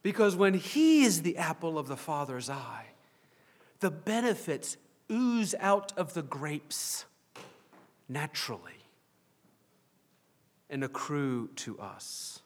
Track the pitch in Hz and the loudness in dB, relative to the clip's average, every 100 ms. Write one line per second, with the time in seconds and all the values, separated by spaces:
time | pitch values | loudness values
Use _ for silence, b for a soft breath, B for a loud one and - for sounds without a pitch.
0 | 196 226 208 180 196 185 - 294 320 311 | 0 4 4 6 4 4 0 4 8 8
1 | 247 170 165 156 160 160 170 156 135 135 | 8 6 0 -2 -2 -2 -4 -4 -4 -8
2 | - 147 135 127 123 135 123 113 117 - | -4 -4 -2 -6 -6 -8 -8 -12 -16 -20
3 | b b b b b b b b 190 156 | b b b b b b b b -2 -2
4 | 208 226 240 196 - 139 - - _ _ | -2 0 2 0 -2 -4 -6 -12 _ _
5 | - 226 247 233 208 202 196 202 196 - | -4 0 2 2 0 0 2 2 2 -6
6 | 180 170 139 139 151 147 - - - - | -4 -4 -6 -6 -4 -6 -6 -8 -6 -8
7 | - _ _ - - - _ - - _ | -10 _ _ -20 -20 -20 _ -20 -20 _
8 | - 135 151 - - 107 - - - _ | -10 -6 -6 -6 -8 -8 -12 -20 -20 _
9 | _ _ _ _ _ _ _ _ _ _ | _ _ _ _ _ _ _ _ _ _
10 | _ _ _ _ _ _ _ 139 135 139 | _ _ _ _ _ _ _ -6 -4 -6
11 | - 147 139 123 110 - - 101 98 98 | -2 0 0 -2 -4 -8 -10 -10 -12 -14
12 | - - - - | -14 -12 -12 -14